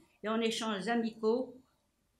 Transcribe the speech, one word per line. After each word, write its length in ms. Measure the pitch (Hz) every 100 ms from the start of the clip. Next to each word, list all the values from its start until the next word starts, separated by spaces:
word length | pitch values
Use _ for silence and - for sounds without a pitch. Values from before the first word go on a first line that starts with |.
| - _
et 60 | 208
en 120 | 226
échanges 480 | 226 220 226 202 185
amicaux. 720 | 240 226 - 220 247 262 - - _ _ _ _ _